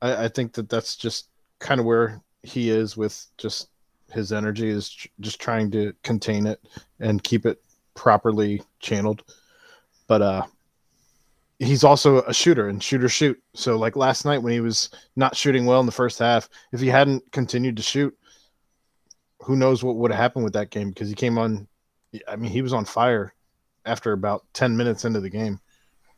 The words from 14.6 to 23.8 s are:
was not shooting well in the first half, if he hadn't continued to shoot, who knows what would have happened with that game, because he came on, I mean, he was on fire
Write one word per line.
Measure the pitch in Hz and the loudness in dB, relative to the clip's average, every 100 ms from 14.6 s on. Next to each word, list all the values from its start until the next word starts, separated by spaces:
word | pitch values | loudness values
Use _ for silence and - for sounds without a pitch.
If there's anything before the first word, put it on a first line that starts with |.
was | 117 110 - - _ 131 | 0 -2 -4 -8 _ -2
not | 135 - | 0 2
shooting | 147 131 123 | 2 2 4
well | 127 | 4
in | 123 | 2
the | |
first | 120 123 - | 0 -2 0
half, | 117 117 - - _ | 2 2 0 -12 _
if | 120 | -4
he | 131 | 2
hadn't | 131 139 131 - | 4 4 2 -4
continued | 139 123 123 127 110 | -6 -4 -2 -2 -4
to | |
shoot, | - 139 139 - _ _ _ _ _ _ _ _ _ _ _ _ | -4 -2 -2 -4 _ _ _ _ _ _ _ _ _ _ _ _
who | - 135 | -2 2
knows | 131 127 | 4 2
what | 127 113 | 0 0
would | 117 | 0
have | 107 | 2
happened | 120 131 110 | 0 0 -2
with | |
that | 104 104 | -2 -4
game, | 107 101 | -4 -6
because | 92 104 | -6 -8
he | 107 | -2
came | 123 117 | 0 0
on, | 113 104 101 _ _ _ _ 110 - | 0 -2 -8 _ _ _ _ -18 -12
I | 104 | -8
mean, | 113 | -4
he | 120 | -4
was | 127 | -2
on | 123 101 | -2 -2
fire | 113 123 110 98 - _ _ _ _ | 0 2 2 -2 -12 _ _ _ _